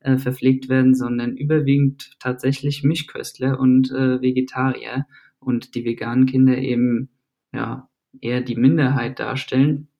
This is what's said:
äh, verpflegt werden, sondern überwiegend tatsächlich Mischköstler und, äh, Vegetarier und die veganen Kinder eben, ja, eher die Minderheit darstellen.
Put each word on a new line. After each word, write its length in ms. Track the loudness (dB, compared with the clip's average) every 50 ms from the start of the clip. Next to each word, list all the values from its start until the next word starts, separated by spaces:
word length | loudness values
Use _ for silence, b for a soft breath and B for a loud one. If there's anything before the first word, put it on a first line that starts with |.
äh, 180 | _ 0 0 0
verpflegt 500 | 0 -4 -6 0 0 0 0 0 0 -2
werden, 260 | 0 2 4 4 4
sondern 420 | 2 0 -4 -4 -4 -4 -6 -6
überwiegend 800 | -6 -2 0 0 0 2 2 2 4 2 2 0 _ -16 -20 _ _
tatsächlich 640 | -6 -6 -6 -2 -2 -2 -2 -2 -4 -6 -6 0
Mischköstler 760 | 0 0 0 0 -6 -10 -12 -12 -12 -12 -8 -4 -2 -2 -2 2
und, 320 | 2 4 4 4 2 2
äh, 280 | 0 0 0 0 0 0
Vegetarier 880 | 0 0 0 0 -2 -4 -4 -2 -2 -2 -2 -4 -8 -8 -6 -6 -6 b b b b b b _
und 360 | -4 -4 -4 -4 -4 _ -10
die 100 | -6 -4
veganen 420 | -4 -6 -4 -6 -2 2 2 2
Kinder 320 | 4 4 4 4 4 4 2
eben, 500 | 0 -2 0 0 2 2 0 -2 -4 -6 _ _ _ _ _ _ _ _ -8
ja, 340 | -8 -8 -8 -8 -12 -14 _ _ _ _ _ _ -10
eher 200 | -6 -4 -4 -4
die 140 | -4 -4 -2
Minderheit 640 | 2 4 4 4 4 2 2 0 0 -2 -4 -6 -8
darstellen. 680 | -6 -6 -6 -8 -6 -2 2 2 2 2 0 -2 -6 _ _ _